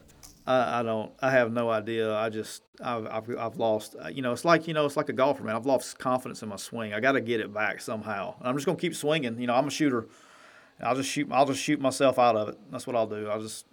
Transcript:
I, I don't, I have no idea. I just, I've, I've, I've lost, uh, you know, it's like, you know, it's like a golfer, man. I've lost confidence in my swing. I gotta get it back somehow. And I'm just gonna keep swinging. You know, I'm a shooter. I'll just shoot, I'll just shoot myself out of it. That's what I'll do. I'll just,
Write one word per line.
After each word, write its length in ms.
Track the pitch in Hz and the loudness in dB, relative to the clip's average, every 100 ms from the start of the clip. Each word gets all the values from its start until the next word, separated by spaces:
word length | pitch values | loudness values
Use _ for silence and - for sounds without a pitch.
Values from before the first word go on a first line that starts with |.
| - - - - - | -20 -20 -20 -10 0
I, 320 | 127 120 120 | 2 2 0
I 40 | |
don't, 280 | 113 110 - - | -2 -2 -6 -4
I 80 | 131 | 2
have 220 | 131 117 | 4 4
no 180 | 117 117 | 2 0
idea. 460 | 110 104 113 110 107 | 0 0 0 0 0
I 140 | 113 | -2
just, 340 | 107 104 - _ - | -4 -8 -12 _ -12
I've, 240 | 127 117 110 | -6 -6 -6
I've, 320 | 113 110 - | -8 -6 -6
I've 200 | 113 - | -6 -2
lost, 380 | 113 107 - - | 0 0 -2 -12
uh, 40 | 80 | -10
you 160 | 139 | -4
know, 80 | 127 | -4
it's 120 | 123 | 0
like, 240 | 175 165 165 | 4 4 4
you 60 | |
know, 140 | 156 147 | 0 0
it's 100 | 143 | 0
like 120 | 147 | -2
a 40 | |
golfer, 300 | 117 135 135 | 2 2 2
man. 120 | 110 113 | -2 -2
I've 120 | 127 | 2
lost 320 | 127 - - | 0 0 -6
confidence 420 | 131 127 127 - | 0 0 -2 -10
in 80 | 107 | -10
my 60 | 98 | -10
swing. 400 | - 117 107 107 | -8 -8 -4 0
I 40 | |
gotta 220 | 131 135 | 2 2
get 200 | 110 117 | 2 0
it 120 | 98 | -2
back 260 | 104 104 - | -2 -2 -2
somehow. 540 | - 110 107 101 92 - | -6 -8 -6 -6 -6 -6
And 80 | 123 | -4
I'm 80 | 135 | -2
just 100 | 190 | 0
gonna 120 | 165 | 0
keep 160 | 175 165 | -2 -2
swinging. 440 | 147 160 123 117 | 0 0 0 -2
You 60 | 123 | 0
know, 80 | |
I'm 140 | 123 143 | 2 2
a 40 | |
shooter. 360 | - 147 123 110 - - - - - - - | 2 2 2 -2 -12 -20 -20 -20 -20 -20 -6
I'll 140 | 117 131 | -2 -2
just 140 | 135 | -2
shoot, 180 | 147 143 | -2 0
I'll 140 | 127 139 | 4 4
just 160 | 135 | 2
shoot 180 | - 147 | 0 0
myself 380 | 135 127 135 127 | 0 2 4 6
out 180 | 120 107 | 6 4
of 140 | 104 | 0
it. 80 | - - | -6 -12
That's 160 | 127 135 | -12 -2
what 80 | 117 | 0
I'll 100 | 110 | 0
do. 220 | 107 107 | -2 -4
I'll 140 | 110 | -6
just, 240 | 110 - - | -6 -12 -12